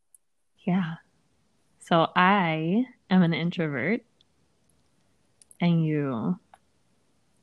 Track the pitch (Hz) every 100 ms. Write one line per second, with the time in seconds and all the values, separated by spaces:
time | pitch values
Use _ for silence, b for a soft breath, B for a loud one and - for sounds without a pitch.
0 | _ _ _ _ _ _ - 185 160 165
1 | _ _ _ _ _ _ _ _ - 165
2 | 156 - 185 202 170 160 160 208 254 -
3 | - 185 165 156 170 170 160 135 147 233
4 | _ _ _ _ _ _ _ _ _ _
5 | _ _ _ _ _ - 175 165 156 151
6 | 139 117 160 180 _ - _ _ _ _
7 | _ _ _ _